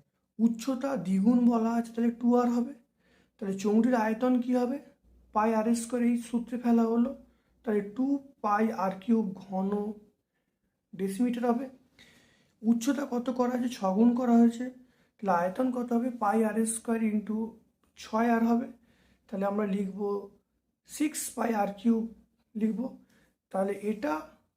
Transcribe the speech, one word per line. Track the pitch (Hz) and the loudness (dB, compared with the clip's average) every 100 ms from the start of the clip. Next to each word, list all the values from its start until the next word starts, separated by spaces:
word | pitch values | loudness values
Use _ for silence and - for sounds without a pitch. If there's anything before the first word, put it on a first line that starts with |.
| _ _ _ - | _ _ _ 0
উচ্চতা | 226 233 - 254 277 262 | 0 0 -4 -4 -4 -4
দ্বিগুণ | 170 190 214 247 240 | -2 0 4 4 4
বলা | 233 226 | 4 2
আছে, | 233 233 | -2 -4
তাহলে | - 233 | -2 -2
টু | 233 240 240 | 0 2 2
আর | 240 | 2
হবে। | 240 254 - _ _ _ _ _ - | 0 -4 -8 _ _ _ _ _ -10
তাহলে | 196 196 | -8 -4
চোঙটির | 208 214 240 | 2 4 4
আয়তন | 247 220 220 254 254 | 2 0 0 0 0
কী | 247 | 0
হবে? | 247 247 285 - _ _ _ _ | 0 0 -4 -10 _ _ _ _
পাই | 214 220 | 0 2
আর | 220 220 | 2 2
স্কয়ার, | 233 - 247 | 0 -2 0
এই | 240 240 | 2 0
সূত্রে | - 233 - 247 | -2 -6 -6 -4
ফেলা | 240 233 | 2 4
হলো, | 226 233 254 277 - _ _ _ | 4 2 0 -2 -16 _ _ _
তাহলে | - 208 | -2 -2
টু | 202 - 269 277 - _ | -2 -2 -2 -2 -4 _
পাই | 214 208 220 | 0 2 2
আর | - 190 185 | 0 -2 -2
কিউব | - 226 196 | 0 0 0
ঘন | - - 185 196 208 208 208 - _ _ _ _ _ _ _ _ 175 | -6 -6 -4 -2 -2 -4 -8 -16 _ _ _ _ _ _ _ _ -6
ডেসিমিটার | 190 196 247 240 240 | -4 -2 -2 0 0
হবে। | 240 262 - _ _ - _ _ _ _ _ | 0 -4 -14 _ _ -20 _ _ _ _ _
উচ্চতা | 220 233 277 269 277 | 0 2 0 -2 -2
কত | 240 247 | -4 -2
করা | 254 247 | 0 0
হয়েছে? | 247 247 | 0 -2
ছ | - | -2
গুণ | 190 190 240 | 0 4 4
করা | 240 247 | 4 4
হয়েছে, | 233 233 233 254 - _ _ _ _ | 6 6 4 -6 -12 _ _ _ _
তাহলে | 196 | 0
আয়তন | 175 180 185 262 | 0 0 -2 -2
কত | 247 240 | -2 -2
হবে? | 233 254 | -2 -2
পাই | 240 208 220 | -2 0 2
আর | 220 214 226 | 2 0 -2
স্কয়ার | - - 226 | -2 -4 -2
into | 226 208 196 220 226 - _ _ _ - | 0 -2 -2 -6 -6 -12 _ _ _ -20
ছয় | - 220 233 | -6 0 2
আর | 233 | 2
হবে। | 226 233 269 - _ _ _ _ _ | 4 2 0 -10 _ _ _ _ _
তাহলে | 190 196 | -4 -2
আমরা | 202 208 | -2 -2
লিখব | 202 190 185 202 202 202 - _ _ _ _ _ | -2 -4 -4 -4 -6 -8 -20 _ _ _ _ _
সিক্স | - 302 - - | -4 -4 -4 -8
পাই | - 226 | -4 -2
আর | 214 196 196 | 0 -2 0
কিউব | 233 226 226 - _ _ _ | 0 2 0 -10 _ _ _
লিখব। | 214 220 208 262 - _ _ _ _ _ | -2 -2 -2 -6 -10 _ _ _ _ _
তাহলে | 196 196 196 | -4 -2 -2
এটা | 208 214 294 311 - - _ | -4 -4 -4 -4 -8 -20 _